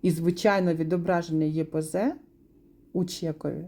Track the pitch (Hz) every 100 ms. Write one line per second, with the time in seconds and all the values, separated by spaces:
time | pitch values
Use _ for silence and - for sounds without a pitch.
0 | 180 165 165 175 214 196 180 165 156 180
1 | 175 175 170 160 156 156 160 160 156 185
2 | 233 349 - _ _ _ - - - 180
3 | 180 - 165 156 147 139